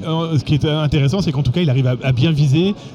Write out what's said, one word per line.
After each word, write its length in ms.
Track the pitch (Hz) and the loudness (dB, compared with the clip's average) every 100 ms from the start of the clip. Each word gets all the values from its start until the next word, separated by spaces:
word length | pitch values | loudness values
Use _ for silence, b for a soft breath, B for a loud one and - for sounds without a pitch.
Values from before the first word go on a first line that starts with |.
| 180 | -4
euh, 320 | 160 165 156 | -4 -2 -2
ce 60 | |
qui 100 | - | 0
est 100 | 151 156 | 0 0
intéressant, 540 | 151 151 151 139 196 | 0 0 0 2 0
c'est 120 | 180 | -2
qu'en 100 | 135 | -2
tout 100 | 143 | -2
cas, 100 | 165 | 0
il 80 | 175 | 0
arrive 160 | 127 127 | 2 0
à, 100 | 123 | 0
à 100 | 135 | 0
bien 180 | 123 165 | 2 2
viser 440 | 147 147 151 185 208 B | 2 2 2 2 -2 B